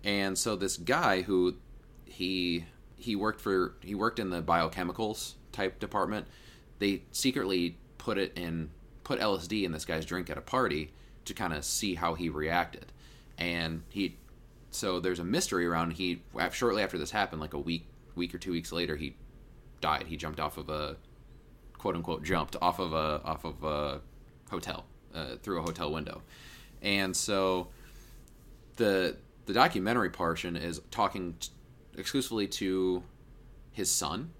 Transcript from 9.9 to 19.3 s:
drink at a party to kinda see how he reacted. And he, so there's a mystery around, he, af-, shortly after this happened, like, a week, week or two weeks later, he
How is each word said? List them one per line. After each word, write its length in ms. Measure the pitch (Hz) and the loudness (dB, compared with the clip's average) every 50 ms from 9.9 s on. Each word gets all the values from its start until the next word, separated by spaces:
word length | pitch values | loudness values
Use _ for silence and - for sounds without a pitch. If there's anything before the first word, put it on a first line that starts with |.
| 82 80 82 | -2 -2 -2
drink 240 | - 85 92 87 80 | -2 -4 -4 -2 -4
at 80 | 76 - | -6 -6
a 40 | |
party 500 | - - - 131 127 98 76 78 76 - - - - - - - - | -4 0 2 2 4 4 2 0 -2 -4 -10 -20 -20 -20 -20 -14 -12
to 100 | - - | -10 -4
kinda 260 | - 98 87 80 73 | -2 -2 0 0 -2
see 360 | 73 - - - - 101 90 | -2 -2 -2 0 0 0 0
how 180 | 80 87 85 82 | 2 2 0 2
he 140 | 82 87 82 | 2 -2 -2
reacted. 640 | 71 76 76 78 85 87 85 - - - - - - - - - - - - - - - | 0 0 0 2 2 2 2 0 -6 -16 -16 -18 -18 -20 -20 -20 -20 -20 -20 -18 -6 -2
And 460 | 85 87 85 85 82 82 82 82 80 - | -2 0 0 0 0 -2 -2 -4 -8 -6
he, 300 | - 104 98 80 - - - - - - - - - - - - | -2 0 0 0 -2 -8 -20 -20 -20 -20 -20 -20 -20 -20 -18 -10
so 300 | - - - 98 92 90 | -6 -2 0 0 0 2
there's 180 | 85 92 90 82 | 2 2 0 0
a 60 | 85 | 0
mystery 420 | 90 117 170 - - - 90 87 | 0 0 0 2 2 2 2 2
around, 260 | 85 85 82 85 85 | 4 4 2 2 0
he, 280 | 82 85 92 87 87 - - - - - | 0 0 0 0 0 -2 -6 -10 -2 0
af-, 160 | 82 90 - | 0 0 2
shortly 280 | - 123 117 98 107 | 2 2 4 4 4
after 160 | 98 - - 82 | 2 0 0 -4
this 120 | 73 - | -4 -2
happened, 300 | - 104 98 - - 78 | 0 0 0 0 -2 -6
like, 140 | 78 78 - | -6 -6 -6
a 40 | 73 | -4
week, 280 | 73 82 85 85 - - - - - - - | -2 -2 -2 -2 -4 -10 -18 -20 -20 -12 -4
week 200 | 85 87 87 - | -4 -4 -2 -4
or 40 | 90 | -6
two 140 | - 95 | -4 -2
weeks 180 | 87 85 82 - | -2 -2 -2 -2
later, 260 | 82 85 87 76 76 | -2 -2 0 0 -2
he 200 | 73 76 69 - - - - | -4 -4 -6 -8 -12 -18 -20